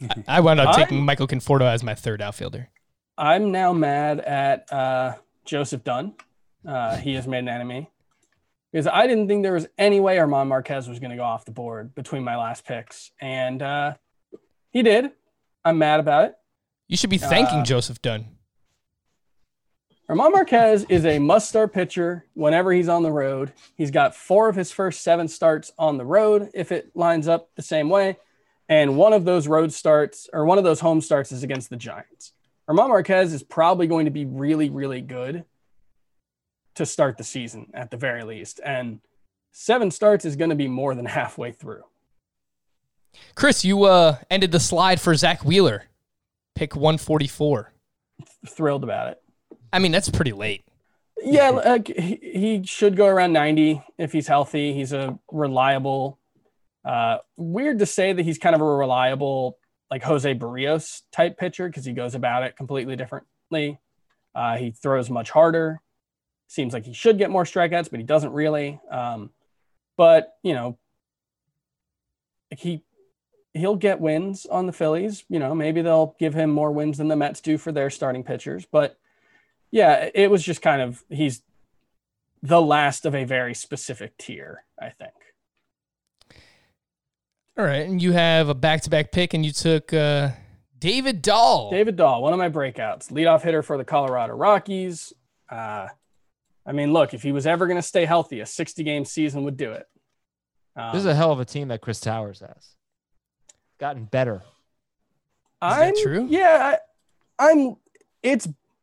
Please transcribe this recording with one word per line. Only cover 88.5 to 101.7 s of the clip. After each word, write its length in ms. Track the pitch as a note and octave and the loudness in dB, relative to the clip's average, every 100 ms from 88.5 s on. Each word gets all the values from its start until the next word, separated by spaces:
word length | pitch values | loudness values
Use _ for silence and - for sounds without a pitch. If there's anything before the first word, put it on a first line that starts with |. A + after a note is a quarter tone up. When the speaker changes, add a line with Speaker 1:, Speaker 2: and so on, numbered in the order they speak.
Speaker 1:
back-to-back 580 | C3+ D#3 D#3 - D#3 D3 | 0 2 0 0 0 0
pick, 200 | F3 F3 | -2 -2
and 140 | E3 D#3 | 0 -2
you 60 | |
took, 400 | C#3+ E3 D#3+ - | -2 0 0 0
uh, 380 | D#3+ D3 C#3+ C#3+ - - _ _ B2+ | 0 0 0 -2 -6 -14 _ _ _
David 460 | E3 B3 C4+ G3 | -4 -2 -2 -2
Dahl. 480 | G3 G#3+ A#3 F3+ G#2+ | 0 4 4 2 0
Speaker 2:
David 240 | F#3 G#3+ F3+ | -2 -2 2
Dahl, 240 | D#3 A#2+ | 2 2
one 120 | C#3 | 0
of 60 | F3+ | 0
my 120 | F3+ | -2
breakouts, 600 | D3+ C3+ B2 A2 F#2+ - | -2 -6 -6 -8 -8 -8
leadoff 300 | C3 E3 D#3+ | 0 4 4
hitter 200 | E3 D#3+ | 2 -2
for 160 | - C#3+ | -2 -6
the 60 | |
Colorado 500 | B2+ C#3+ C3+ B2 A#2 | -2 -2 0 -2 -4
Rockies. 800 | A#2+ F#3 G3+ - F#3+ F#3 E3 - _ _ _ - | 0 2 2 0 -8 -8 -10 -16 _ _ _ -18
Uh, 380 | A#2 A2 G#2+ F#2+ - _ _ _ _ _ _ - | -12 -10 -10 -12 -18 _ _ _ _ _ _ -8
I 60 | |
mean, 200 | C#3+ D3 | -4 0
look, 220 | D#3+ - | 2 0
if 80 | A#2 | -2
he 80 | C3+ | -6
was 160 | C#3 D3 | -2 -2
ever 200 | E3+ F3+ | 0 0
gonna 120 | F3 | -2
stay 240 | E3 F#3 D#3+ | -2 -2 2
healthy, 340 | E3+ D#3 A#2 | 0 -2 -8
a 60 | G#2+ | -10
sixty-game 580 | - D#3+ - D3+ D3 | -10 -10 -8 -6 -6
season 400 | C3+ - D3+ C#3 | -6 -4 -4 -4
would 120 | C#3+ C3+ | -8 -8
do 140 | B2 | -10
it. 140 | A2 - _ _ _ _ _ _ _ _ - A#2 | -12 -18 _ _ _ _ _ _ _ _ -14 -10
Speaker 3:
This 80 | F3 | -4
is 40 | G3 | 0
Speaker 2:
Um, 60 | |
Speaker 3:
a 20 | |
hell 160 | D3+ E3 | 2 2
of 80 | C#3 | 0
a 60 | |
team 240 | B2 D3 | -6 -10
that 120 | C#3 | -10